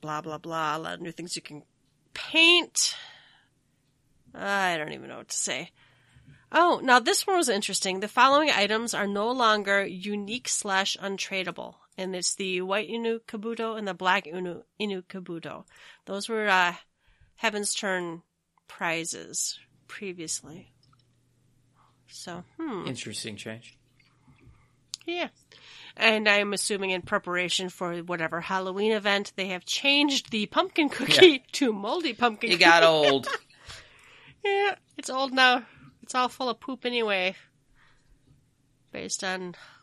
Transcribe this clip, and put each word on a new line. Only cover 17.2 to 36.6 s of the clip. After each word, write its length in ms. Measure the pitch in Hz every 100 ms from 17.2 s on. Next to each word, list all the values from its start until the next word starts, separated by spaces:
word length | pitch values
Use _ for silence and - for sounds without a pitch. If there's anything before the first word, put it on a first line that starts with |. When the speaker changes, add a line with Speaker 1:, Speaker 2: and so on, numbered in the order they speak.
| _ _
Speaker 1:
Heaven's 380 | 226 208 202
Turn 480 | - 202 185 175 170 - _ _ _ -
prizes 920 | - 175 165 160 - 85 - - - - _ -
previously. 840 | - 202 175 160 - 143 165 - _ _ _ _ _ _ _ _ _ _ _ _ _ _
So, 340 | - - 175 - -
hmm. 280 | 320 196 156
Speaker 2:
Interesting 500 | 131 - 104 113 101
change. 400 | 110 113 - - _ _ _ _ _ _ - - _ _ _ -
Speaker 1:
Yeah. 240 | - 349 302 - _ - - - - -
And 300 | 220 220 214
I'm 260 | 202 202
assuming 360 | 196 - 202 190
in 120 | 185
preparation 640 | - 202 180 175 175 - 185
for 280 | - 175 170
whatever 420 | 170 170 160 165
Halloween 520 | 170 190 190 190 214
event, 400 | 214 202 202 202 -
they 120 | 190
have 180 | 180 -
changed 640 | - 277 285 294 269 -
the 160 | 220 208
pumpkin 420 | 311 370 - 294
cookie 400 | - 254 - 359
Speaker 2:
Yeah. 100 | 269
Speaker 1:
<laughs> 80 | -
to 200 | - 269
moldy 400 | 202 202 339 320
pumpkin 380 | 220 240 214 233
Speaker 2:
It 80 | 175
got 220 | 175 170
Speaker 1:
cookie. 260 | 165 156 147
<laughs> 20 |
Speaker 2:
old. 160 | 135 539 508 - _ - - - - - - - -
Speaker 1:
Yeah, 320 | 403 392 403 - _ -
it's 140 | -
old 220 | 254 269
now. 300 | 262 254 247 226 - - _
It's 120 | -
all 140 | 254 247
full 200 | - 254
of 100 | 226